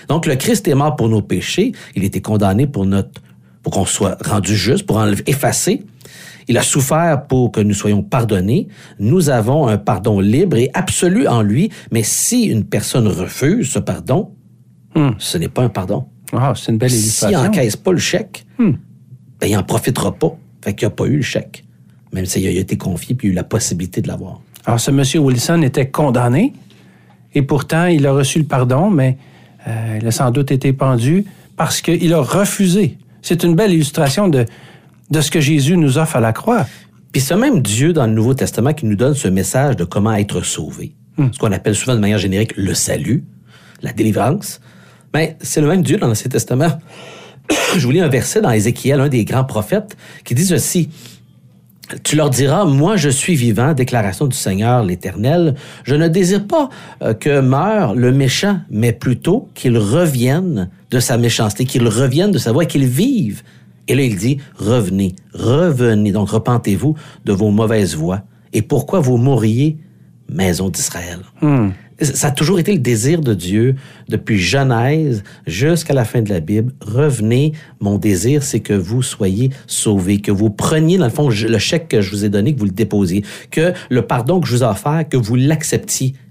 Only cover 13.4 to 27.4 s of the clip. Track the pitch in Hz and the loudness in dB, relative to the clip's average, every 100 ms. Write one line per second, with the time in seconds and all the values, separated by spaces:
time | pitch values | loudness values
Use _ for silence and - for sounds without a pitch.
13.4 | 135 226 196 101 - 90 - 147 220 - | 0 0 0 -4 -4 -6 -2 -2 -2 -10
14.4 | - - - - - 165 143 101 - 90 | -20 -20 -20 -20 -6 0 0 0 -4 -4
15.4 | 82 - 123 98 92 - 131 - - 113 | -4 -2 -2 -2 -4 -4 -6 -14 -8 -2
16.4 | 139 110 - 113 127 120 107 110 107 185 | -2 -2 -2 0 2 0 0 0 0 2
17.4 | 180 202 120 - - 180 - - - - | 2 2 0 0 0 0 0 -2 -4 -14
18.4 | - - 220 127 - - - - - - | -12 -2 0 0 -6 -20 -20 -20 -20 -6
19.4 | 95 104 90 110 - 120 - - 156 - | -2 0 0 -2 -2 -2 -2 -2 -2 -4
20.4 | - - - 101 104 - 92 143 127 - | -20 -12 -8 -4 -4 -2 -2 0 -2 -4
21.4 | 73 - - _ - - - 95 92 - | -8 -16 -20 _ -20 -20 -12 -8 -4 -2
22.4 | 95 90 95 - 101 85 - 127 101 90 | -2 -2 -2 -4 -4 -6 -4 -2 0 -2
23.4 | - - - 87 92 - - 92 92 - | -2 -4 -2 -6 -6 -6 -6 -6 -10 -16
24.4 | - - - 117 - 139 135 165 139 123 | -20 -12 -2 -2 2 2 2 2 2 2
25.4 | - 170 139 147 135 - 147 120 123 127 | 0 2 2 0 -2 0 0 2 2 2
26.4 | 262 - - - - - _ - _ 143 | 0 -2 -20 -20 -20 -20 _ -20 _ -2